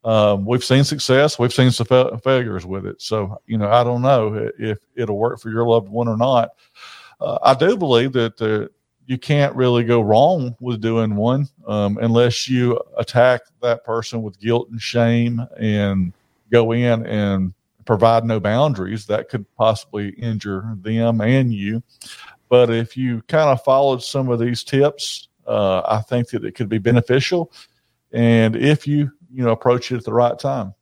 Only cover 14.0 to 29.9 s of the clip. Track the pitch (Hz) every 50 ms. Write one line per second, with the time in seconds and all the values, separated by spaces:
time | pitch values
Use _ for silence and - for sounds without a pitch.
14 | 110 - - 117 110 104 92 _ 104 117 117 120 - _ 113 113 - - - 120
15 | 117 117 117 117 117 120 117 117 123 - - - 110 107 104 104 101 101 98 95
16 | 92 87 - _ _ _ _ _ _ _ 117 120 113 113 113 120 123 120 117 113
17 | 113 - 107 104 104 101 98 95 95 92 92 _ _ _ _ _ _ - 113 95
18 | 117 113 117 117 117 117 113 107 92 104 107 123 147 156 131 98 92 92 110 107
19 | 101 - 104 110 - - - 113 101 _ _ - 110 110 107 107 - _ - 104
20 | 104 101 98 - 113 117 110 104 - 104 98 95 101 113 113 98 90 107 113 113
21 | 117 117 113 110 104 113 131 135 131 123 113 101 98 101 110 117 - _ _ _
22 | - - - - - - - _ _ _ 123 123 123 117 117 113 113 110 - 131
23 | 131 127 120 113 - - - 156 156 147 131 120 - 139 131 135 139 139 131 123
24 | 127 - - 139 131 127 120 113 117 123 120 113 - - - 135 139 151 - -
25 | - - - - - _ _ _ _ 113 113 107 101 95 95 92 87 - 107 110
26 | 107 _ 127 120 120 - - 107 - 107 - - 120 98 113 110 95 120 120 120
27 | 117 - 123 143 135 - 180 175 165 _ _ - - _ _ _ _ _ _ _
28 | _ _ - 120 117 117 117 113 113 110 113 117 127 143 151 147 - 143 147 147
29 | 143 131 _ _ _ _ 127 127 123 117 113 - - 127 123 123 - -